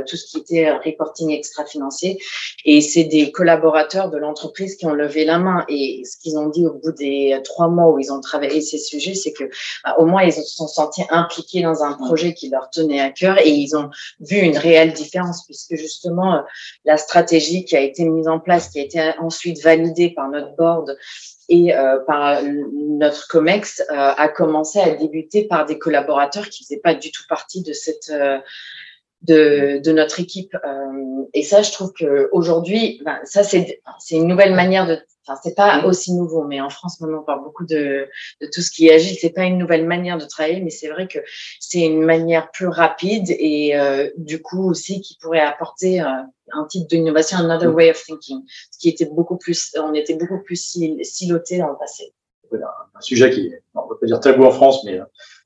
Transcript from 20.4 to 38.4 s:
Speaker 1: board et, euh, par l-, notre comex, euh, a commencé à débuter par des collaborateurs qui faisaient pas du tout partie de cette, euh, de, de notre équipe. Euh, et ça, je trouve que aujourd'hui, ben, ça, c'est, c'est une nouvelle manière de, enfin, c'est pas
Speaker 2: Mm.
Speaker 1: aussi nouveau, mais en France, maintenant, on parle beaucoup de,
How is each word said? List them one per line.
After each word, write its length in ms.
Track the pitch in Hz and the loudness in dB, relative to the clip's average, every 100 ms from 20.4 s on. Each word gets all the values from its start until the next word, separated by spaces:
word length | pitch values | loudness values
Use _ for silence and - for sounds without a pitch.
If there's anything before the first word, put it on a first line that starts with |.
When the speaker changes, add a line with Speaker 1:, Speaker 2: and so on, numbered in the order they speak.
| 143 - | -8 0
Speaker 1:
board 420 | 165 165 143 139 - - - - - | 2 2 -4 -10 -14 -20 -20 -12 2
et, 240 | 175 170 | 4 6
euh, 260 | - 135 135 143 | 4 2 2 0
par 340 | 147 143 143 | 0 2 0
l-, 260 | 143 143 139 | -2 -4 -6
notre 540 | 143 147 147 147 147 - | -6 -4 0 0 -2 -2
comex, 520 | 165 156 202 202 - | 2 2 2 -2 -8
euh, 60 | 139 147 139 139 151 | -6 0 0 2 0
a 20 | |
commencé 520 | - 160 156 156 202 | 2 0 0 0 2
à 100 | 175 151 | 2 2
débuter 440 | 156 160 - 208 208 | -2 -4 -4 -2 0
par 180 | 170 151 | 0 -2
des 120 | 151 | -4
collaborateurs 720 | 160 147 139 143 143 202 208 | 0 0 2 0 0 -2 -10
qui 140 | - | -14
faisaient 200 | - 143 | -6 0
pas 120 | 170 160 | 2 0
du 140 | 156 | -4
tout 120 | - - | -16 -8
partie 340 | 156 - 185 | -8 -8 -12
de 100 | 160 | -10
cette, 380 | 143 - 151 - | -8 -8 -10 -8
euh, 280 | 151 139 135 - - - - - - _ _ | -2 -2 -2 -8 -20 -20 -20 -20 -20 _ _
de, 580 | - 160 151 143 139 139 | 4 6 6 4 2 0
de 120 | 151 | 2
notre 280 | 156 151 - | 2 2 -2
équipe. 360 | 175 190 180 160 143 | -8 -10 -12 -10 -8
Euh, 580 | 139 139 135 135 135 135 | -8 -10 -10 -8 -8 -4
et 100 | 151 | -4
ça, 180 | 151 202 | 4 4
je 100 | 208 | 4
trouve 200 | - 190 | 0 -8
que 360 | - 156 139 135 | -4 0 2 2
aujourd'hui, 680 | 175 165 165 170 214 220 - 147 | 2 2 0 0 0 -2 -4 -8
ben, 140 | - | -8
ça, 200 | - 196 | -2 0
c'est, 380 | 202 180 175 - - - | 2 2 0 -6 -18 -20
c'est 160 | - 160 | -4 0
une 120 | 165 | 2
nouvelle 260 | 185 196 | 6 6
manière 320 | 185 180 190 175 | 6 2 2 0
de, 120 | 160 - _ - | -2 -6 _ -14
enfin, 140 | 135 | -12
c'est 120 | 170 175 | -6 2
pas 260 | 202 151 | 4 4
Speaker 2:
Mm. 40 | 180 | 2
Speaker 1:
aussi 280 | 180 - | 0 0
nouveau, 300 | 175 170 160 | -2 -2 -2
mais 180 | 147 139 | -4 -6
en 80 | 139 | -8
France, 320 | - 180 - | -10 -14 -10
maintenant, 200 | 160 156 | -8 -6
on 40 | 151 | -6
parle 180 | 139 | -8
beaucoup 220 | 147 - 165 | -8 -12 -6
de, 420 | 156 143 139 139 - - - | -4 -2 -4 -8 -14 -20 -16